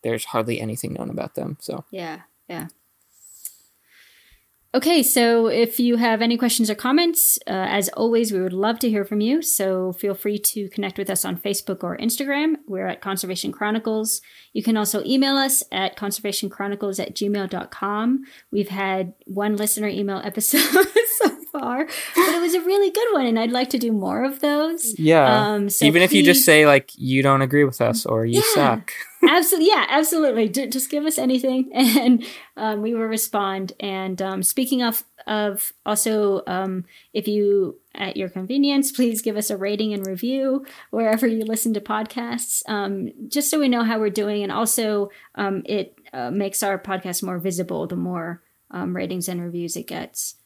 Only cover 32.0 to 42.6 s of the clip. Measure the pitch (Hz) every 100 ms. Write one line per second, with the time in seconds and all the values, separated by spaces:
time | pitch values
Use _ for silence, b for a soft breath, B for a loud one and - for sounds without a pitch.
32 | 247 233 B B B - 220 214 214 233
33 | 220 226 - 208 196 190 190 - 202 190
34 | 190 185 190 190 185 - 254 262 233 226
35 | - _ - 214 208 196 - - - 208
36 | 226 214 202 196 - 180 190 185 175 b
37 | b 214 208 208 202 202 185 - _ -
38 | 196 - 185 190 190 277 277 277 277 -
39 | 240 220 226 208 208 202 196 208 220 202
40 | 190 185 240 269 269 277 269 B B 214
41 | 226 220 254 226 214 220 233 208 208 214
42 | 220 - 233 240 - -